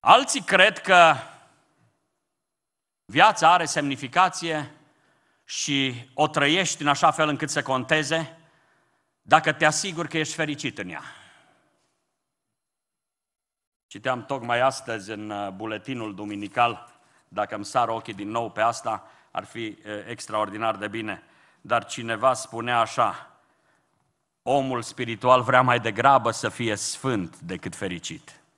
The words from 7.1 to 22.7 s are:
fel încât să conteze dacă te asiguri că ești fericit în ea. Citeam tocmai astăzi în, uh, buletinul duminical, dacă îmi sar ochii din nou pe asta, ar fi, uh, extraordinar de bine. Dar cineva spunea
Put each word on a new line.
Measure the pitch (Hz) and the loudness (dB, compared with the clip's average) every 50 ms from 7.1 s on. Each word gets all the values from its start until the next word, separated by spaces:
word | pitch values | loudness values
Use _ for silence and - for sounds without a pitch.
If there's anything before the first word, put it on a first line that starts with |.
fel | 151 - 160 151 | 4 4 0 0
încât | 147 131 156 143 | 0 -4 -4 -4
să | - 147 135 | -4 -4 -2
conteze | - 135 127 120 - 160 156 151 135 156 165 160 - - - _ _ _ _ _ _ _ _ _ _ _ _ _ _ _ _ _ | -2 -2 -2 0 0 0 0 0 0 -2 -2 -4 -6 -12 -20 _ _ _ _ _ _ _ _ _ _ _ _ _ _ _ _ _
dacă | - 147 160 160 160 151 | 4 4 4 4 2 0
te | 156 165 | 4 4
asiguri | 151 151 - - 196 170 156 170 151 | 2 2 2 -4 -6 -6 -6 -6 -4
că | - 160 | -4 -4
ești | 156 147 - | -4 -4 -4
fericit | - 160 151 147 - - 135 - - | -4 -4 -4 -4 -6 -6 -8 -8 -8
în | 101 90 | -12 -10
ea. | 82 71 - - - - - - - _ _ _ _ _ _ _ _ _ _ _ _ _ _ _ _ _ _ _ _ _ _ _ _ _ _ _ _ _ _ _ _ _ _ _ _ _ _ _ _ _ _ _ _ _ _ _ _ _ _ | -10 -12 -14 -16 -20 -20 -20 -20 -20 _ _ _ _ _ _ _ _ _ _ _ _ _ _ _ _ _ _ _ _ _ _ _ _ _ _ _ _ _ _ _ _ _ _ _ _ _ _ _ _ _ _ _ _ _ _ _ _ _ _
Citeam | _ - 110 107 131 127 123 113 | _ -20 -8 -4 -4 -4 -4 -4
tocmai | - 139 135 - 120 120 120 | -6 -6 -6 -2 -2 0 2
astăzi | 123 135 131 - - - 113 110 92 101 | 2 2 0 -2 -8 -8 -8 -8 -8 -10
în, | 110 104 107 107 | -10 -10 -8 -8
uh, | 104 101 101 98 | -8 -8 -8 -8
buletinul | 95 95 110 110 110 107 104 - 131 120 113 107 101 | -10 -10 -10 -8 -8 -10 -8 -10 -8 -8 -8 -10 -10
duminical, | 95 104 104 104 101 101 98 - 123 120 120 113 104 - - _ _ _ _ _ _ _ _ | -10 -10 -10 -10 -10 -10 -6 0 2 2 2 0 -4 -12 -20 _ _ _ _ _ _ _ _
dacă | - 101 104 - 104 | -4 -4 -4 -4 -4
îmi | 104 104 | -10 -10
sar | - - 131 120 113 | -4 -2 0 0 0
ochii | 113 113 107 - 107 | -2 -6 -6 -10 -12
din | 95 104 104 | -10 -10 -6
nou | 110 117 117 110 | -4 -4 -6 -6
pe | - 104 | -2 0
asta, | 110 117 117 - - 117 110 101 - - - _ _ _ | 0 0 0 -2 -6 -6 -8 -8 -10 -16 -20 _ _ _
ar | _ - 98 | _ -10 -10
fi, | - - 123 117 110 101 _ _ | -10 -10 -10 -10 -10 -10 _ _
uh, | 104 107 104 90 | -12 -10 -10 -10
extraordinar | 110 120 113 - - 107 107 107 101 98 107 113 113 110 | -12 -12 -14 -12 -4 -2 -2 -2 -2 -4 -4 -2 -2 -2
de | 98 104 107 | -2 -6 -8
bine. | 101 113 110 107 98 92 - _ _ _ _ _ _ _ | -6 -8 -8 -8 -10 -10 -14 _ _ _ _ _ _ _
Dar | _ - 117 117 113 | _ -2 -2 -2 -2
cineva | - - - 117 113 117 107 117 131 127 | -4 -12 -10 -6 -6 -6 0 2 2 0
spunea | 123 - - - 113 117 120 | 0 -6 -10 -10 -8 -4 -2